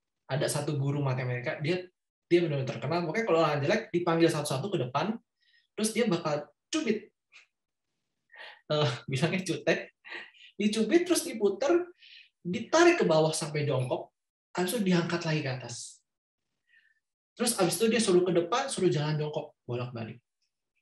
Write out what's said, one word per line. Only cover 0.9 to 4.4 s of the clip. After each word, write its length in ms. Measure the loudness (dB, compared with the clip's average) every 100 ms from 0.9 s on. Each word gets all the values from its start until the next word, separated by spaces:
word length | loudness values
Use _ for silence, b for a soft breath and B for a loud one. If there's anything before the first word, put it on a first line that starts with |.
| -2
matematika, 600 | -2 -2 -4 -4 -6 -4
dia, 240 | -2 -4 -6 _ _ _ 2
dia 120 | 2
benar-benar 240 | 4 -2 -4
terkenal. 400 | -6 -2 -2 -2
Pokoknya 160 | -2
kalau 160 | 2 2
ulangan 200 | 4 2
jelek, 180 | 0 0 0 -2
dipanggil 320 | 2 4 4
satu-satu 400 | 4